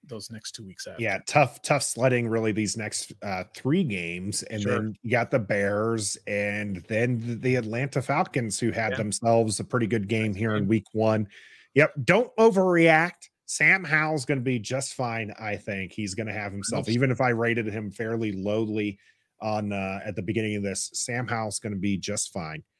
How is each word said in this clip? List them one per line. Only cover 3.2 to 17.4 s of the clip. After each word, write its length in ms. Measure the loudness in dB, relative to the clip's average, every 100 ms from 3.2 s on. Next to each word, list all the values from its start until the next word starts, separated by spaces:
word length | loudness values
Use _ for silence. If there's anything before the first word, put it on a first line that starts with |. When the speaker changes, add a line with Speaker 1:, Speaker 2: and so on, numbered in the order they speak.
Speaker 2:
uh, 240 | -6 -6 -8
three 300 | -4 0 2
games. 580 | 2 -2 -4 -6 -6 -6
And 180 | -6 -4
Speaker 1:
Sure. 120 | 0
Speaker 2:
then 220 | 0 -2 -8
you 100 | 0
got 200 | 0 2
the 80 | -2
Bears, 760 | 0 0 2 0 0 0 -2 -6 -4
and 560 | -2 -2 -2 -4 -8 -2
then 500 | 0 2 0 -4 -2
the 160 | 2
Atlanta 460 | 2 0 -4 -2 -2
Falcons, 580 | 0 0 0 -2 -2 -2
who 120 | 0
had 200 | 0 -2
Speaker 1:
Yeah. 60 | -2
Speaker 2:
themselves 640 | -4 0 4 4 4 -2
a 20 |
pretty 240 | -2 0 2
good 220 | 0 0
game 240 | 0 0
Speaker 1:
Nice 60 | 0
Speaker 2:
here 160 | 0 0
in 60 |
Speaker 1:
game. 40 | 2
Speaker 2:
week 260 | 2 0
one. 360 | 0 2 2 -2 -8 -20 -20 _
Yep, 180 | 4 4 2
don't 320 | 2 4 2
overreact. 960 | 6 6 6 4 6 8 6 4 -4 -20 _
Sam 380 | -10 2 4 4
Howell's 400 | 2 0 2 -2
gonna 160 | 0 0
be 180 | 0 0
just 340 | -2 -4 -4
fine, 360 | -4 -4 -4 -6 -8
I 160 | -8
think. 380 | -6 -6 -6 -6
He's 200 | -6 -4
gonna 200 | -4 -6
have 180 | -6 -6
himself, 280 | -6 -4 -4
Speaker 1:
Hope 40 | 0
so. 40 |
Speaker 2:
even 200 | 2 2
if 100 | 2
I 80 | 2
rated 380 | 2